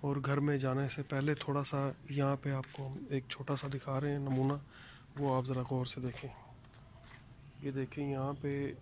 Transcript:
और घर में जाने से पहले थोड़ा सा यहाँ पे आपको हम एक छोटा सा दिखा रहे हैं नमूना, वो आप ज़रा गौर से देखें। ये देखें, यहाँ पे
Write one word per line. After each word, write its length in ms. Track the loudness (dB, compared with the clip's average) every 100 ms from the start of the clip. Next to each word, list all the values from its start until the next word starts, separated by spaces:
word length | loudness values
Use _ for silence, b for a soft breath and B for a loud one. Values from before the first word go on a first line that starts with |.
और 160 | 2 0
घर 180 | 2 4
में 180 | 4 4
जाने 280 | 4 2 2
से 120 | 0
पहले 320 | -2 0 2 2
थोड़ा 240 | 2 2
सा 160 | 2 2 0 -2 -4
यहाँ 240 | 2 4 4
पे 160 | 0
आपको 300 | -2 -2 -6 -6
हम 220 | -6 -2
एक 160 | -2 -2
छोटा 260 | -8 0 0
सा 120 | 0
दिखा 300 | -4 0 0
रहे 140 | 2
हैं 80 | 2
नमूना, 380 | 2 4 4 2 -4 B B B B 0
वो 140 | 4
आप 120 | 4 2
ज़रा 160 | 0
गौर 240 | 2 0 0
से 140 | -2
देखें। 260 | -4 -4 -10 -12 -18 -20 -20 -20 -20 -20 B B -18 -18 -18 -8
ये 80 | -6
देखें, 320 | -2 -4 -2
यहाँ 300 | -2 0 0 -2
पे 400 | -2 0 -2 -4